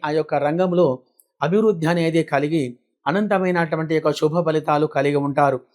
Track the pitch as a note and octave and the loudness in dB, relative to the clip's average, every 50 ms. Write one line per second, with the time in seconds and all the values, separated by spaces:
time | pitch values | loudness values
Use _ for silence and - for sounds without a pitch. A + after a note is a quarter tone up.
0 | - D3+ D3+ D#3+ D#3 D3+ D#3 C#3+ C#3 D3 D#3 E3+ F#3 F#3 F3 F3+ F3+ D3 B2+ B2+ | -4 -2 -2 -2 -2 -2 -2 -2 0 0 0 0 0 0 2 2 2 2 0 -2
1 | - _ _ _ _ _ _ _ D3 D#3 F3 G#3+ A3 A3 G#3 E3 D#3+ D#3 F3 F3 | -8 _ _ _ _ _ _ _ -2 0 0 2 2 2 0 0 0 0 0 0
2 | E3 E3 D#3+ E3 D#3 D#3+ D3 C#3 C#3+ D3 D#3+ E3 C#3 B2 A#2+ - _ _ _ _ | 0 2 2 0 0 0 0 0 0 0 0 -2 -2 -4 -6 -12 _ _ _ _
3 | - C#3 D#3 G3 G#3+ G3+ G#3 F#3+ F#3 F#3 F3+ F3 E3+ D3+ E3+ D#3+ D#3+ D3+ D#3+ D#3 | -6 -4 -2 -2 0 0 0 0 0 0 0 0 0 -2 -2 -4 -2 -2 -2 0
4 | D#3 D#3 D3 - - D#3 D3 F3 E3 D#3+ D#3 D#3 D3+ D#3 D3+ D3 D3+ D3+ - C#3+ | 0 0 0 0 0 0 0 0 0 0 0 0 0 0 0 0 0 0 0 0
5 | C#3 C#3+ C#3+ C#3+ C#3+ C#3+ C#3 D3 D3 C#3+ C3+ B2 - _ _ | 0 0 0 0 -2 -2 0 2 2 2 2 -2 -6 _ _